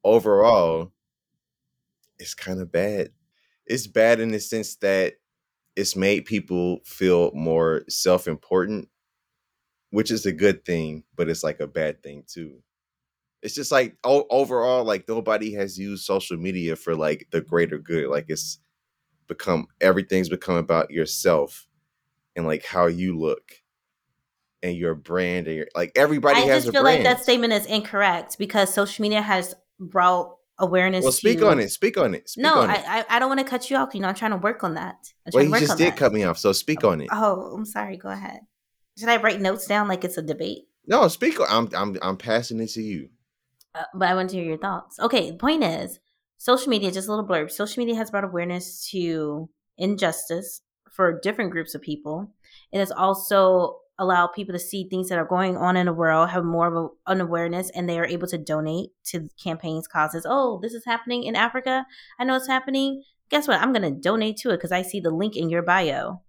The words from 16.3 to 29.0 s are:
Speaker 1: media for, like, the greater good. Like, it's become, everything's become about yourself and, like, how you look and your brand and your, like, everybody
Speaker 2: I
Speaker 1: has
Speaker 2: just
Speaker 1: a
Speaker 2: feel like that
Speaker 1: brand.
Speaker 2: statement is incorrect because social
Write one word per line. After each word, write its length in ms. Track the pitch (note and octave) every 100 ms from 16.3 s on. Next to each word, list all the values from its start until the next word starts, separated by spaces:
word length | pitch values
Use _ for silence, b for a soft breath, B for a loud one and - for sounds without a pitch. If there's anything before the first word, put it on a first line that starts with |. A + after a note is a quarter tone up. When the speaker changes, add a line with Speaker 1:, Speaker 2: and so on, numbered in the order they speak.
| E2+
Speaker 1:
media 380 | F#2 F#2 E2 D#2+
for, 200 | - D#2+
like, 320 | D#2 D#2 -
the 120 | E2
greater 360 | D#2+ E2+ E2+ D#2
good. 300 | D#2 E2 C2+
Like, 160 | D2 D#2
it's 280 | D#2 - - _ _ _ _ _ _ _
become, 400 | E2+ - E2+ - _
everything's 500 | F#2+ F#2 F#2+ F#2 F2
become 260 | F2+ - F2
about 340 | D#2+ E2 -
yourself 800 | D#2+ D#2 - G2 D#2+ C#2+ - _ _ _ _ _ _ _ F2
and, 120 | D#2+
like, 180 | D#2 -
how 220 | F#2 F2
you 280 | E2+ F#2 E2
look 460 | D#2 - _ - _ _ _ _ _ _ _ _ _ _
and 120 | F2+ F2
your 200 | E2+ D#2
brand 500 | C#2+ F2+ F2+ F2+ E2
and 100 | D#2+
your, 100 | D2+ -
like, 160 | F2 B2
everybody 420 | D3 D3+ D3 C#3+
Speaker 2:
I 40 | C3+
Speaker 1:
has 180 | C3+
Speaker 2:
just 60 | A#2+
Speaker 1:
a 20 |
Speaker 2:
feel 120 | C#4
like 200 | C4+ B3+
that 0 |
Speaker 1:
brand. 160 | B3 B3
Speaker 2:
statement 340 | B3+ A#3+ A#3
is 140 | G#3 G#3
incorrect 680 | G#3+ G#3+ G3+ G3+ F3 - -
because 340 | G3+ G#3+ G3
social 300 | G3+ G3+ -